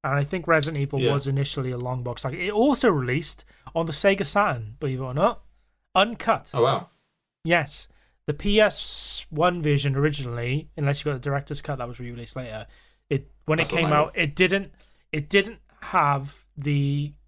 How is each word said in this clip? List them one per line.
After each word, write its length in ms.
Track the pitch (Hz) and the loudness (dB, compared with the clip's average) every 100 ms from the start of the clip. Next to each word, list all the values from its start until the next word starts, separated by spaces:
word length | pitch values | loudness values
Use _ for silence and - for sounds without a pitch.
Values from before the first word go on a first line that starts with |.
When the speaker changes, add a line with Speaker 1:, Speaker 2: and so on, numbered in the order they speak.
| 143 | 0
Speaker 1:
And 80 | 143 | 0
I 60 | |
think 220 | 143 185 165 | 0 -4 4
Resident 340 | 160 143 151 | 4 4 -2
Evil 200 | 139 139 | -2 0
Speaker 2:
Yeah. 120 | 123 | 2
Speaker 1:
was 140 | 139 139 | 2 0
initially 440 | 135 139 - 127 | -2 -2 -4 -6
a 60 | 123 | -6
long 240 | 123 127 | -6 -6
box. 220 | 123 120 | -6 -6
Like, 100 | 135 | -8
it 180 | 170 185 | -6 -2
also 380 | 208 269 254 247 | 2 4 4 4
released 540 | 156 127 127 - - - _ - | 4 2 -2 -2 -8 -16 _ -6
on 120 | 165 165 | -4 -2
the 60 | |
Sega 320 | 147 202 196 | 2 2 2
Saturn, 520 | 185 202 208 123 107 113 | 0 0 0 -2 -8 -6
believe 200 | 139 131 | -6 -4
it 40 | |
or 100 | 131 | -4
not. 280 | 131 202 - - _ _ _ _ | 2 0 0 -14 _ _ _ _
Uncut. 560 | 185 214 233 - 214 - | 2 2 0 0 0 0
Speaker 2:
Oh, 80 | 127 | 2
wow. 260 | 123 127 - _ _ _ _ _ | 2 2 -4 _ _ _ _ _
Speaker 1:
Yes. 440 | 165 170 147 - - _ _ _ - | 0 2 2 -8 -14 _ _ _ -8
The 80 | |
P 260 | 147 196 208 | -4 2 6
S 680 | 208 - - - - - - | 4 2 -8 -8 -8 -10 -8
one 320 | 147 175 175 | 2 2 2
version 320 | 151 143 139 135 | 2 2 2 2
originally, 720 | 151 147 127 120 120 139 - - | 0 0 -6 -6 -2 -4 -6 -4
unless 240 | 143 143 | -2 0
you 40 | 151 | -4
got 40 | |
the 60 | 135 143 | -4 -2
director's 320 | 139 139 143 | -4 -4 -10
cut 160 | - 139 | -8 -8
that 100 | 123 | -8
was 120 | 117 | -10
re-released 360 | 123 120 117 135 | -12 -12 -12 -12
later, 300 | 123 107 104 - _ _ _ | -10 -12 -14 -20 _ _ _
it, 220 | 139 - - | -2 -2 -14
when 140 | - 156 | -2 0
Speaker 2:
That's 120 | 160 | 0
Speaker 1:
it 40 | |
Speaker 2:
what 60 | 180 | 0
Speaker 1:
came 100 | 156 | 2
Speaker 2:
I 40 | 147 | 2
Speaker 1:
out, 180 | 156 | 2
Speaker 2:
got. 80 | - | 0
Speaker 1:
it 120 | 160 | -2
didn't, 380 | 151 185 196 190 _ _ _ _ | 2 2 2 -2 _ _ _ _
it 160 | 156 147 | -6 2
didn't 320 | 196 196 - _ _ | 2 2 -8 _ _
have 640 | - 185 147 139 139 - _ - | -2 2 4 2 -4 -14 _ -6
the 560 | 143 143 139 143 151 147 | 0 2 2 0 -4 -10